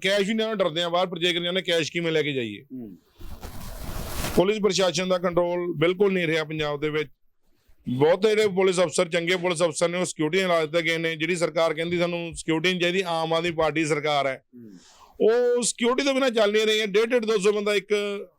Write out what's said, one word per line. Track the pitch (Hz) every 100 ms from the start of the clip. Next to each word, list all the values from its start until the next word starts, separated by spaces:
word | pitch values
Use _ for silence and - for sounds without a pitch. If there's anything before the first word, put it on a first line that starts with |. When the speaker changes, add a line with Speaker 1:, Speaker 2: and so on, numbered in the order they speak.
Speaker 1:
ਕੈਸ਼ | 190 202 196
ਵੀ |
ਨਹੀਂ | 220 220 220
ਡਰਦੇ | 180 156
ਆ, | 175
ਬਾਹਰ | 175 185
ਪਰਚੇਜ | 175 175
ਕਰਨ | 170
ਜਾਂਦੇ, | 175 185
ਕੈਸ਼ | 165 170 147
ਕਿਵੇਂ | 170 165
ਲੈ | 156
ਕੇ | 147
ਜਾਈਏ? | 131 113 101 -
Speaker 2:
ਹੂੰ। | 131 110 87 _ - - - - - - - - - - - - -
Speaker 1:
ਪੁਲਿਸ | 185 214
ਪ੍ਰਸ਼ਾਸਨ | 202 175 185 160 185
ਦਾ | 180
ਕੰਟਰੋਲ | 180 175 175 175 175
ਬਿਲਕੁਲ | 156 165 185 202
ਨਹੀਂ | 185 165
ਰਿਹਾ | 160
ਪੰਜਾਬ | 151 156 147 147
ਦੇ | 151
ਵਿੱਚ। | 151 151 _ _ _ _ _ _ - -
ਬਹੁਤ | 127 151 185
ਜਿਹੜੇ | 214 214 214
ਪੁਲਿਸ | 185 190 180
ਅਫਸਰ, | 175 - 175
ਚੰਗੇ | 175 170 185
ਪੁਲਿਸ | 175 160
ਅਫਸਰ | 170 147 170
ਨੇ, | 175
ਉਹ | 175
ਸਿਕਿਉਰਿਟੀ | - 156 185
ਨਾਲ | 185
ਲਾ | 170 156
ਦਿੱਤੇ | 170
ਗਏ | 160 165
ਨੇ। | 165 160
ਜਿਹੜੀ | 160 180
ਸਰਕਾਰ | 165 156 165
ਕਹਿੰਦੀ | 156 170 175
ਸਾਨੂੰ | 175 170 170 151
ਸਿਕਿਉਰਿਟੀ | - 160 180
ਨਹੀਂ | 185
ਚਾਹੀਦੀ, | 175 185 175
ਆਮ | 165 160
ਆਦਮੀ | 165 175
ਪਾਰਟੀ | 160 156 151 156
ਸਰਕਾਰ | 151 147 147 135
ਹੈ, | 127 _ 123
Speaker 2:
ਹੂੰ। | 113 95 - - - -
Speaker 1:
ਉਹ | 208 240 247 247
ਸਿਕਿਉਰਿਟੀ | 220 - 233 254
ਤੋਂ | 277
ਬਿਨਾਂ | 262 269
ਚੱਲ | 226 202
ਨਹੀਂ | 214 220
ਰਹੀ | 214
ਹੈ। | 220
ਡੇਢ, | 196 226
ਡੇਢ | 247 220
ਦੋ | 220
ਸੌ | 196
ਬੰਦਾ | 208 208 208
ਇੱਕ | - 208 208 202 202